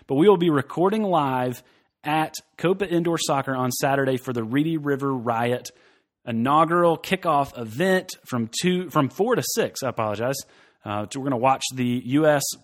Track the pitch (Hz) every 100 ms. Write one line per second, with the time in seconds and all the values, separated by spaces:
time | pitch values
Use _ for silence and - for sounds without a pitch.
0 | - 139 196 190 175 143 - - 185 220
1 | 208 170 139 127 127 120 - _ _ _
2 | 151 156 156 - - - 170 190 196 170
3 | 170 165 - 143 135 131 127 - 143 139
4 | 135 131 - 120 113 135 156 165 143 139
5 | 139 131 117 113 120 123 - - _ _
6 | _ _ - 117 123 151 160 175 175 156
7 | - 190 180 147 139 - 113 113 185 185
8 | - - - 123 110 - 180 180 180 156
9 | 131 - 220 220 127 - 147 - 131 113
10 | 107 104 120 139 - _ _ _ 104 104
11 | 104 139 135 127 131 135 - 131 123 123
12 | 120 139 156 147 - -